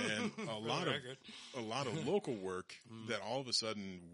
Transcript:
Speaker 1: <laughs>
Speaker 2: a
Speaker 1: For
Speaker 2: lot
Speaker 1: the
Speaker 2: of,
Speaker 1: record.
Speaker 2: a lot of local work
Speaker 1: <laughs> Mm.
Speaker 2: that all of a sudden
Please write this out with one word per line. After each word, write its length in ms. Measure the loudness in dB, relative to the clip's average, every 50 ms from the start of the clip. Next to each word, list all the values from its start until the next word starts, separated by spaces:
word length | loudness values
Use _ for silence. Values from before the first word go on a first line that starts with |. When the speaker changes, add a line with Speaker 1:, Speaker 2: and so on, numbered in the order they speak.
| 2 2 2 2 2 0 0
Speaker 1:
<laughs> 40 | -2
Speaker 2:
a 80 | -4
Speaker 1:
For 140 | -2 -2 -2
Speaker 2:
lot 240 | 0 2 2 2 4
Speaker 1:
the 60 | 2
Speaker 2:
of, 60 | 2
Speaker 1:
record. 220 | 0 -2 -6 -10 -10 -12 -14 -14 -12 -12 -8 -4
Speaker 2:
a 40 | -4
lot 260 | -2 0 2 2 2
of 200 | 2 2 2 2
local 280 | 4 4 4 4 2 -2
work 380 | 0 0 0 -2 -2 -4 -6 -10 -16 -14
Speaker 1:
<laughs> 100 | -12 -12
Mm. 160 | -8 -2 0
Speaker 2:
that 120 | 0 0 2
all 180 | 2 0 0
of 80 | 2 2
a 40 | 2
sudden 460 | 4 4 2 0 -2 -2 -4 -4 -6 -8 -8